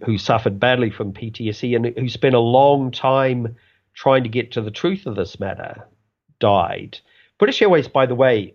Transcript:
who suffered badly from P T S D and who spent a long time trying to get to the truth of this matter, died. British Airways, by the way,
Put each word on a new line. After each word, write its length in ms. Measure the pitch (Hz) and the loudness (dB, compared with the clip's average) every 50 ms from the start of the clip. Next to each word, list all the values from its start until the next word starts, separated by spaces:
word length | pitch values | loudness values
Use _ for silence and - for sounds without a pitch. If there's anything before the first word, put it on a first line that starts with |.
| - | -4
who 120 | - 110 98 | -4 -4 -2
suffered 400 | - - 123 113 - 113 98 98 | 0 0 0 0 0 -2 -2 0
badly 320 | 110 123 127 123 120 110 | 2 2 2 2 0 -2
from 220 | 98 - 107 101 | -4 -6 -8 -10
P 200 | 95 - - 113 | -10 -10 -12 -12
T 180 | 110 - 120 107 | -10 -8 -6 -6
S 100 | 104 - | -6 -6
D 160 | - 123 120 | -2 -2 0
and 100 | 117 117 120 117 - | 0 0 -2 -4 -4
who 100 | 131 123 | -6 -6
spent 260 | - - - 139 127 | -4 0 0 2 4
a 60 | 120 | 4
long 520 | 117 117 123 131 135 143 143 139 135 127 | 4 4 4 6 6 4 4 2 0 -4
time 680 | 117 - - 131 131 135 135 131 127 123 120 113 120 - _ _ _ _ _ _ _ | -4 -2 0 0 2 2 2 0 0 -2 -4 -6 -8 -12 _ _ _ _ _ _ _
trying 300 | - - 139 135 131 127 | -2 2 4 4 4 2
to 60 | 117 | 0
get 220 | 110 123 117 117 | -2 -4 -6 -4
to 100 | - 123 | -6 -6
the 100 | 107 107 | -6 -6
truth 340 | 101 - - 175 196 190 - | -6 -4 -4 -2 -2 -4 -6
of 100 | - 107 | -6 -6
this 240 | 98 90 - - - | -6 -6 -6 -8 -8
matter, 440 | 95 95 92 - - 50 - - - - _ _ _ _ _ _ _ _ _ - | -8 -8 -8 -8 -12 -14 -14 -16 -20 -20 _ _ _ _ _ _ _ _ _ -2
died. 580 | - 107 101 95 85 85 - - - - - - - _ _ _ _ _ _ - | 2 2 4 2 2 0 -4 -8 -12 -14 -18 -20 -20 _ _ _ _ _ _ 0
British 240 | - 226 269 - | 0 0 2 2
Airways, 260 | 220 208 180 160 131 - | 2 2 4 2 2 0
by 180 | - 143 131 | 0 0 0
the 100 | 123 127 | 0 2
way, 380 | 120 131 131 123 110 98 87 - | 2 4 4 4 2 0 -6 -12